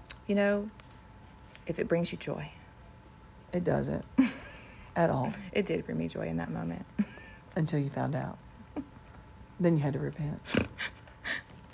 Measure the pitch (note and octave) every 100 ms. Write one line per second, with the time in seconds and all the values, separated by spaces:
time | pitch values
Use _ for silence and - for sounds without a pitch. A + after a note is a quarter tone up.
0 | - - - G3+ G3+ G#3 G#3+ - - -
1 | - - - - - - - E3+ - E3+
2 | E3+ E3+ - - D3+ - - - - -
3 | - - - - - F3+ F3 C#3+ C#3 -
4 | - - B3+ - - - - - - -
5 | E3 C#3 C3 - F#3+ - F#3 - D#3 D#3+
6 | E3 E3 E3 E3 E3 E3 E3+ E3+ - -
7 | G3+ - - - - - D#3 D3 C#3 C3+
8 | C3 C#3+ C3 - - - - - - -
9 | - - - - - - F3 D#3+ C#3+ D#3
10 | C#3+ D3 D3 - - - - - - -
11 | - - - - - - -